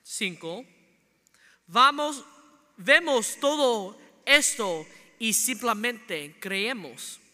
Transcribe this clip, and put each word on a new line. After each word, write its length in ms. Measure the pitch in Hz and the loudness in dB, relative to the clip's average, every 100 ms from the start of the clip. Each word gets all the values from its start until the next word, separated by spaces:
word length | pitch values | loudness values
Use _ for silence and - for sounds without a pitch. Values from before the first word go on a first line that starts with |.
Cinco, 640 | - - 202 175 165 180 262 _ _ _ _ _ _ _ _ _ _ | -12 -6 -6 -6 -12 -12 -14 _ _ _ _ _ _ _ _ _ _
vamos, 580 | 180 269 285 294 285 - - - _ _ _ | 4 4 4 -4 -6 -14 -20 -20 _ _ _
vemos 600 | 185 294 339 262 214 - | 4 4 6 2 0 -2
todo 600 | 285 302 269 226 190 214 - _ | 0 2 2 2 -4 -12 -20 _
esto 640 | - 285 285 - 202 165 156 - - _ | 4 4 4 -2 -4 -4 -8 -20 -20 _
y 140 | 226 | -2
simplemente 1040 | 208 - 240 240 214 233 226 - 165 147 147 | 0 -2 -2 -2 -2 -2 -6 -10 -10 -10 -14
creemos. 800 | 196 190 208 254 156 110 - - _ | -8 -4 -4 -6 -10 -14 -16 -18 _